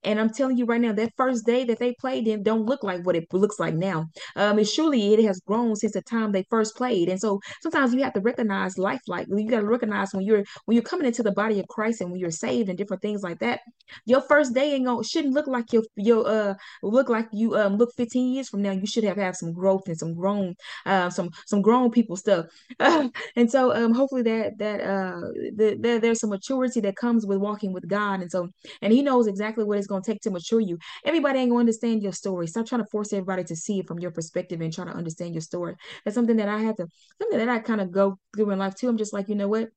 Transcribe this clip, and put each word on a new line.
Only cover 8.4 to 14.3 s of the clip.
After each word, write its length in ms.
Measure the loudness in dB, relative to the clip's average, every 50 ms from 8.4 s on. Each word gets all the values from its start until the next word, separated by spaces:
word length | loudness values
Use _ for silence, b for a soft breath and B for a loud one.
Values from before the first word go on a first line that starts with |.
| -2 0 0 0 -2 -4 -2
life, 240 | -2 -2 -2 -2 -4 _
like, 200 | -8 -8 -8 -6 -2
you 200 | -2 -2 0 0
gotta 160 | 0 0 2
recognize 480 | 0 0 0 0 -2 -2 -4 -4 -4 -4
when 100 | -4 0
you're, 200 | 2 2 2 2 B B B B
when 100 | 2 2
you're 80 | 2 2
coming 240 | 0 -4 0 0
into 160 | 0 0 0 -2
the 80 | 0
body 280 | 0 0 0 0 0 -2
of 80 | -4
Christ 340 | -6 -6 -4 -2 -2 -2 -2
and 100 | -4 -6
when 80 | -6 -6
you're 120 | -6 -6
saved 380 | -6 -4 -4 -2 0 0 0 -2
and 80 | -2
different 240 | -4 -4 -6 -6 -6
things 220 | -4 -6 -6 -4 -6
like 160 | -8 -6 -4
that, 220 | -4 -4 -4 -4 -8 -18 _ _ _ B B B B
your 160 | 4 4 4
first 320 | 6 6